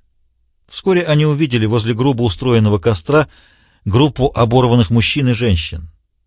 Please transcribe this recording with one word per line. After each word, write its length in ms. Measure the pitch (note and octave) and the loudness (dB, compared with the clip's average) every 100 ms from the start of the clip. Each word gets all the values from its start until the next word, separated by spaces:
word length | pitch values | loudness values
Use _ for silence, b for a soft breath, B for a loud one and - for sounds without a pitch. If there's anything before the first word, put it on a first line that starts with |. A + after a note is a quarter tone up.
| _ _ _ _ _ _ _ | _ _ _ _ _ _ _
Вскоре 360 | - - F3+ | -8 -2 0
они 240 | E3 D3+ D3+ | 2 0 0
увидели 400 | C#3+ D#3 A#2+ G#2+ | 0 0 0 0
возле 280 | A#2+ A2+ | -2 -2
грубо 280 | A2+ C3 A#2 | -2 -2 0
устроенного 560 | A#2+ - B2+ A#2 G#2+ G#2 | -2 -2 0 2 2 0
костра 500 | - F2 - D3 D3 b b b b b | 0 -2 0 0 0 b b b b b
группу 480 | - G#2 D3 - B2+ | -2 0 0 0 -2
оборванных 560 | - A#2 B2+ B2 A#2+ A2 | 0 0 2 4 2 2
мужчин 380 | A#2 G#2+ D3 B2+ | 0 0 0 -2
и 40 | |
женщин. 560 | A2+ A#2+ F2 - D#2 D#2+ - _ _ | 0 0 0 -4 -12 -16 -20 _ _